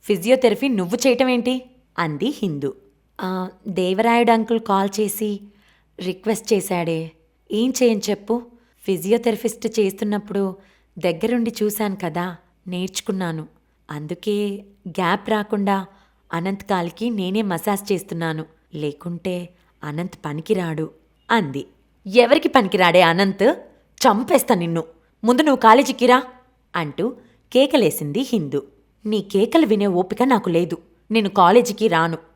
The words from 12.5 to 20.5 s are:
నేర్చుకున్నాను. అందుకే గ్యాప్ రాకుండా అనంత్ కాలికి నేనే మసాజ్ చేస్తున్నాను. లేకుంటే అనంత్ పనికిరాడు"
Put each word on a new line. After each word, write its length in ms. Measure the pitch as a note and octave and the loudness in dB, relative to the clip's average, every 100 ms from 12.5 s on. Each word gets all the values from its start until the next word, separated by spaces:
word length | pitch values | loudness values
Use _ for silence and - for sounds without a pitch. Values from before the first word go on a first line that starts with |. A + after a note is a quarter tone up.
| _ - | _ -12
నేర్చుకున్నాను. 760 | F3+ F#3 F#3 - F#3+ F3+ D#3+ D#3 _ _ _ _ | -8 -8 -8 -6 -6 -4 -6 -10 _ _ _ _
అందుకే 720 | D3 D3+ F3 - G3+ G#3 G3+ - _ - | -14 -10 -8 -4 -4 -4 -8 -14 _ -12
గ్యాప్ 420 | E3 F3+ G3+ G3 | -4 -2 -2 -2
రాకుండా 560 | G#3+ G#3 G#3 G3+ G3 F#3 _ _ _ _ | -2 -2 -2 0 -2 -4 _ _ _ _
అనంత్ 300 | E3 F3+ G3 | -6 -4 -6
కాలికి 480 | - F#3+ E3+ - A3+ | -4 -4 -4 -6 -6
నేనే 320 | A3 F#3 G3 | -4 -2 -2
మసాజ్ 500 | G#3 E3+ G#3+ G3+ G3+ | -2 -4 -2 -4 -2
చేస్తున్నాను. 520 | F#3+ - E3 E3 D#3+ D#3+ _ _ | -4 -4 -6 -4 -6 -8 _ _
లేకుంటే 760 | D#3 D3 D3 F3 E3+ F#3+ F3+ F3 _ _ _ | -8 -8 -8 -10 -8 -6 -6 -8 _ _ _
అనంత్ 340 | D3+ D3 F3+ - | -10 -8 -8 -10
పనికిరాడు" 680 | - D3 D#3+ | -10 -10 -2